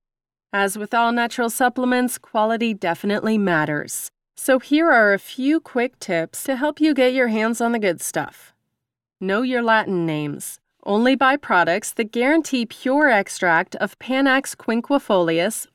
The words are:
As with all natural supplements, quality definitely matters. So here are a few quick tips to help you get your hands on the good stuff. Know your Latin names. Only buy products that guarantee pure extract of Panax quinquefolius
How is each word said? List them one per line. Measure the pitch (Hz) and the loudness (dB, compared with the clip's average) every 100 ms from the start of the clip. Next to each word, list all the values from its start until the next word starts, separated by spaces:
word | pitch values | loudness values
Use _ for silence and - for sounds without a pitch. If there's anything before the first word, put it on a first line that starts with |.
| _ _ _ _ _ | _ _ _ _ _
As | 202 196 208 | -2 -2 -2
with | 208 | -4
all | 233 233 | 0 0
natural | 240 233 - 233 | 0 -2 -2 -4
supplements, | - 247 254 247 247 247 - | 0 0 0 0 0 0 -4
quality | - 220 220 226 233 | -6 -2 0 0 -2
definitely | 208 180 170 202 202 220 220 | -2 -4 -2 -2 -2 0 0
matters. | 196 165 151 147 - - - - _ - | 2 2 0 -4 -6 -10 -12 -18 _ -8
So | - 262 | 0 0
here | - 294 330 | 2 2 4
are | 247 208 | 4 4
a | 196 | 2
few | - - 262 320 | -4 -4 -2 -2
quick | - 247 247 - | -2 -4 -4 -6
tips | - 170 165 - - | -4 -4 -4 -8 -6
to | 262 | -2
help | 294 302 | -2 0
you | 311 | 0
get | 277 254 | 4 2
your | 262 240 | 2 0
hands | 220 220 233 | 0 0 0
on | 233 | -2
the | 233 | 0
good | 202 156 | -2 -2
stuff. | - 170 143 - - _ _ _ _ _ _ _ | -4 -6 -6 -10 -20 _ _ _ _ _ _ _
Know | 190 202 | -2 -2
your | 254 247 | 0 -2
Latin | 233 220 208 180 165 | 2 2 2 -2 -2
names. | 151 147 143 - - _ _ - | -2 -4 -8 -12 -16 _ _ -2
Only | 208 247 269 | 0 2 2
buy | 262 285 | 2 0
products | - 190 165 185 - | 2 2 2 0 -4
that | - 220 | -6 -4
guarantee | 233 254 320 302 254 226 | -2 2 0 0 -4 -4
pure | - 254 277 302 | -6 -2 2 4
extract | 214 196 - 185 165 185 - | 2 0 -2 2 2 0 -6
of | 202 - | -8 -8
Panax | - 262 277 262 269 - | -4 0 2 2 -2 -8
quinquefolius | - 233 233 285 - 196 165 165 190 - - | -4 -4 0 -2 2 2 2 0 -2 -4 -12